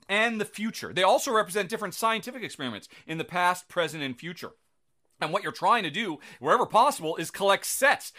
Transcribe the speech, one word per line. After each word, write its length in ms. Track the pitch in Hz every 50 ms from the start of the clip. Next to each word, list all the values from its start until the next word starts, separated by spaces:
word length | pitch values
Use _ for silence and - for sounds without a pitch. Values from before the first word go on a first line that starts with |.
| _ -
and 320 | 196 214 226 240 226 214
the 40 | 202
future. 460 | - - 202 214 226 - - - 85
They 120 | 120 175 185
also 280 | 190 220 - - 294
represent 380 | 226 214 202 185 170 208 190 170
different 240 | 226 202 214 180 -
scientific 500 | - 226 226 220 214 - 254 254 254 190
experiments 440 | 139 - - 139 123 107 95 - - - - -
in 140 | - 160 160
the 40 | 156
past, 440 | - 175 180 175 175 180 - -
present, 340 | - - 175 165 147 151 160 139
and 140 | 131 123
future. 360 | - 156 175 180 - 110 - - _ _ _ _ _ _ _ _ _ _ _ _ -
And 100 | 165 156
what 120 | 170 208 160
you're 80 | 156
trying 320 | - - 170 196 233 233 190
to 80 | 156
do, 260 | 143 208 226 185 151 - - - - -
wherever 260 | 127 156 196 247 214
possible, 500 | - - 214 254 285 - - 165 156 175
is 140 | - 160 -
collect 360 | - - 196 196 196 180 -
sets. 460 | - - - 262 285 - - - - -